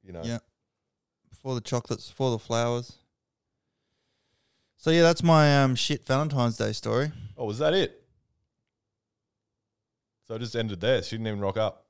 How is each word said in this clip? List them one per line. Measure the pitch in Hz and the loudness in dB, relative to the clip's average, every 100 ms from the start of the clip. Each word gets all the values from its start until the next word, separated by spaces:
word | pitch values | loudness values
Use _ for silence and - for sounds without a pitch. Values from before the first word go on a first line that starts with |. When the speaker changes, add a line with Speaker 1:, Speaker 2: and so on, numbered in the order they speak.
Speaker 1:
you | 98 | -16
know. | 85 | -12
Speaker 2:
Yeah. | 90 117 _ _ _ _ _ _ _ _ _ | -8 -8 _ _ _ _ _ _ _ _ _
Before | - 135 123 | -16 -6 -6
the | |
chocolates, | - 123 - 117 - | -4 -6 -4 -10 -10
before | - 131 | -4 -2
the | 113 | -2
flowers. | - 117 120 120 123 - _ _ _ _ _ _ _ _ _ _ _ _ _ _ _ _ _ _ | -2 -2 0 -2 -6 -18 _ _ _ _ _ _ _ _ _ _ _ _ _ _ _ _ _ _
So, | - | 0
yeah, | 165 | 4
that's | 165 170 | 6 4
my, | 170 160 151 143 | 6 6 6 4
um, | 135 123 | 4 0
shit | - 147 - | -2 -4 -2
Valentine's | 135 156 143 120 113 | -2 0 0 0 0
Day | 107 | -4
story. | 110 110 113 151 - 101 - | -4 -4 -2 -2 -6 -16 -10
Speaker 1:
Oh, | 113 | -8
was | 107 | -2
that | 151 | 0
it? | 185 165 - _ _ _ _ _ _ _ _ _ _ _ _ _ _ _ _ _ _ _ _ _ _ _ | 2 0 -6 _ _ _ _ _ _ _ _ _ _ _ _ _ _ _ _ _ _ _ _ _ _ _
So | 110 | -10
it | |
just | 117 117 | -6 -4
ended | 113 95 | -4 -2
there. | 104 127 | 0 0
She | - 113 | -2 -8
didn't | 110 | -6
even | 101 | -4
rock | 101 104 | -4 -2
up. | 107 - _ | -4 -4 _